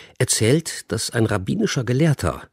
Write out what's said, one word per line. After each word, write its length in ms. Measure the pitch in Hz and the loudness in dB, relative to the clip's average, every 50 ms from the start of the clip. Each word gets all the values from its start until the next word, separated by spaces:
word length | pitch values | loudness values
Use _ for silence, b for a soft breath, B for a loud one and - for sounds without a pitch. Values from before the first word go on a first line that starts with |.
| B B B - | B B B -2
erzählt, 720 | 127 - - - 117 107 131 165 165 - - - - - | 0 0 0 2 2 4 4 2 0 -2 -8 -12 -8 -6
dass 180 | - - - - | -4 -4 -4 -4
ein 160 | - 120 113 | -2 0 0
rabbinischer 580 | 107 104 104 92 - - 190 226 190 - 143 120 | 2 0 -2 -2 -2 -2 0 0 0 0 -2 -2
Gelehrter 600 | 107 127 131 160 165 143 - - 82 65 65 - - | 0 0 2 2 2 2 2 0 -2 -2 -4 -8 -18